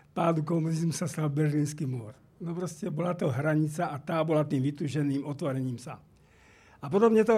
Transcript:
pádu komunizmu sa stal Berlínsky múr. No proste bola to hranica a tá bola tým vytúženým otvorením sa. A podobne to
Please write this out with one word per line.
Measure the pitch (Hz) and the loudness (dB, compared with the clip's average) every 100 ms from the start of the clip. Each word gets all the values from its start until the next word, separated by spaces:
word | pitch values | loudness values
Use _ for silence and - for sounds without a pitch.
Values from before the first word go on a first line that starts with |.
| - | -10
pádu | - 170 165 | 0 2 2
komunizmu | 151 170 160 160 165 | 0 0 0 0 0
sa | - 175 | 0 -4
stal | - 151 | -2 0
Berlínsky | 147 151 147 147 151 135 | 2 2 2 0 -2 -6
múr. | 127 107 - - _ | -6 -8 -16 -20 _
No | 170 | -8
proste | 170 180 - 196 | -6 -6 -6 -6
bola | 151 175 175 | -2 -2 0
to | 170 | -2
hranica | 120 156 156 151 156 170 | 0 0 2 0 -2 -4
a | 135 | -6
tá | - 165 | -4 -2
bola | 160 151 151 | 2 2 2
tým | 143 | 0
vytúženým | 135 147 147 151 143 139 147 | -2 -2 -4 -2 0 -2 -4
otvorením | 135 160 131 131 117 | -4 -4 -2 -4 -6
sa. | - - - _ _ _ - - - - | -10 -16 -20 _ _ _ -20 -20 -20 -14
A | 139 | -2
podobne | 190 233 220 | 4 6 6
to | 214 | 6